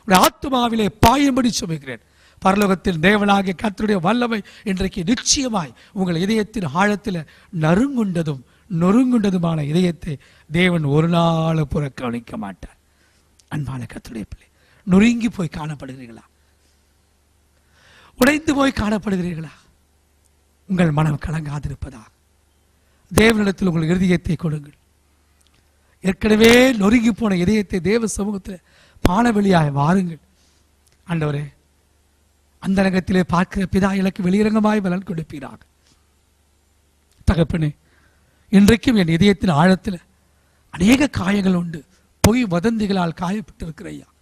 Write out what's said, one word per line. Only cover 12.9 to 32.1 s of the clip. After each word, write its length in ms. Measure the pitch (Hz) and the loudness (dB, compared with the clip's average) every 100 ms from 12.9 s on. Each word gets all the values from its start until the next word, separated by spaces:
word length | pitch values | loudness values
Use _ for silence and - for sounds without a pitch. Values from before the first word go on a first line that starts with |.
| _ _ _ _ _ - | _ _ _ _ _ -12
அன்பான 380 | 156 131 131 117 | -10 -8 -10 -12
கர்த்தருடைய 300 | - - 117 101 | -16 -16 -14 -14
பிள்ளை, 180 | - _ _ _ _ | -16 _ _ _ _
நொறுங்கி 460 | - 185 220 240 226 | 0 4 4 2 -4
போய் 200 | - 165 | -6 -8
காணப்படுகிறீர்களா? 720 | 175 156 143 135 135 120 113 _ _ _ _ _ _ _ _ _ _ _ _ _ _ _ _ _ - - - | -8 -10 -12 -14 -16 -18 -20 _ _ _ _ _ _ _ _ _ _ _ _ _ _ _ _ _ -20 -10 0
உடைந்து 380 | 247 302 311 277 | 2 2 0 0
போய் 180 | 269 - | 0 0
காணப்படுகிறீர்களா? 720 | 214 214 214 190 175 160 156 - _ _ _ _ _ _ _ _ _ _ - | -2 -2 -4 -4 -4 -8 -14 -18 _ _ _ _ _ _ _ _ _ _ -6
உங்கள் 240 | 185 175 | 0 0
மனம் 280 | 151 156 147 - | 2 0 -2 -4
கலங்காதிருப்பதா? 760 | 160 147 147 139 139 - 120 - _ _ _ _ _ _ _ _ _ - 180 | -8 -8 -8 -10 -10 -14 -16 -20 _ _ _ _ _ _ _ _ _ -2 4
தேவனிடத்தில் 500 | 220 220 202 190 190 | 4 4 0 0 -2
உங்கள் 220 | 165 156 | 0 0
இருதயத்தை 460 | 180 185 180 - 165 | 2 2 0 0 -4
கொடுங்கள். 380 | 170 151 147 - _ _ _ _ _ _ _ _ _ _ _ _ | -4 -6 -10 -20 _ _ _ _ _ _ _ _ _ _ _ _
ஏற்கனவே 680 | 185 190 220 214 226 240 254 | -4 -2 2 6 8 8 6
நொறுங்கி 400 | 240 190 240 226 | 4 2 4 2
போன 240 | 190 226 185 | 0 -2 0
இதயத்தை 440 | 180 214 196 196 | 0 0 -2 -4
தேவ 280 | 156 233 220 | -2 -2 -2
சமூகத்தில் 520 | - 202 202 185 185 _ _ _ _ - | -4 -6 -6 -10 -18 _ _ _ _ 0
பானபலியாய் 600 | 185 240 208 202 180 151 | 2 2 2 2 2 2
வாருங்கள். 480 | 139 143 190 180 160 _ _ _ _ _ _ _ _ - | 0 0 0 -2 -8 _ _ _ _ _ _ _ _ -8
"ஆண்டவரே, 460 | 170 151 143 147 - _ _ _ _ _ | -4 -4 -4 -8 -16 _ _ _ _ _